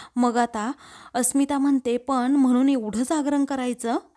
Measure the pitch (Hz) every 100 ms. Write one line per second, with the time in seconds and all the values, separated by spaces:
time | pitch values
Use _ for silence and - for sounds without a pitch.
0 | - 240 240 233 240 220 220 - - -
1 | - - 240 277 277 285 285 269 247 240
2 | 247 262 247 285 254 247 269 262 214 208
3 | 254 311 285 285 277 269 247 240 233 302
4 | -